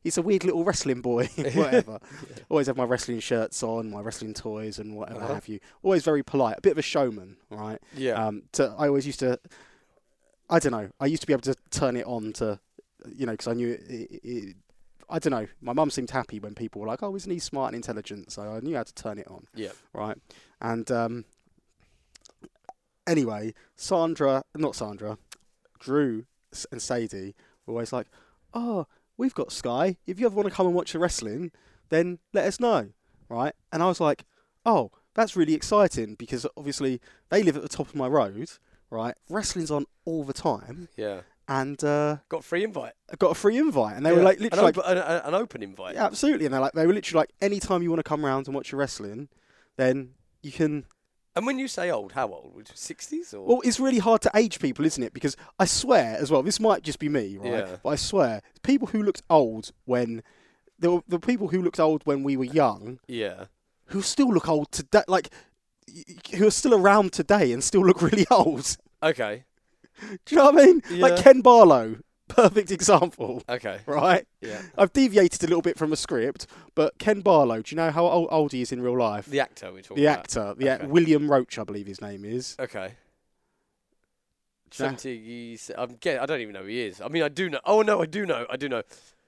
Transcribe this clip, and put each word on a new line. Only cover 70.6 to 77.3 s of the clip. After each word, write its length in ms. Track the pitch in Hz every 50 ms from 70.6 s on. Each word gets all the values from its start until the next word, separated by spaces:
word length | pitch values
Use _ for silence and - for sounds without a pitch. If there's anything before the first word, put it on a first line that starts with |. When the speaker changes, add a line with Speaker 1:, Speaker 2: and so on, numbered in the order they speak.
| 277
Speaker 1:
I 20 |
mean? 160 | 370 359 320 - -
Like 260 | 175 175 180 - 175 175
Speaker 2:
Yeah. 60 | -
Speaker 1:
Ken 180 | 277 269 262
Barlow, 560 | 220 247 240 233 214 175 147 127 113 113 113 110 - _ _ _ _ -
perfect 420 | - - 240 190 196 214 202 170
example. 720 | 196 165 - - 202 170 180 175 - - 123 107 123 127 - -
Speaker 2:
Okay. 320 | 120 123 - 107 92 101 104
Speaker 1:
Right? 400 | - 143 147 170 185 180 - - _ _ _
Speaker 2:
Yeah. 220 | - - - 208 196 175 - -
Speaker 1:
I've 160 | 196 185 -
deviated 500 | 277 269 247 196 208 190 175 - - -
a 40 | 160
little 140 | 175 170
bit 160 | 156 175 - -
from 120 | 160 151
the 80 | 156 147
script, 500 | - - 160 123 110 135 127 - - - - - - _ -
but 240 | - 151 151 - -
Ken 200 | - 214 214 202
Barlow, 420 | 185 202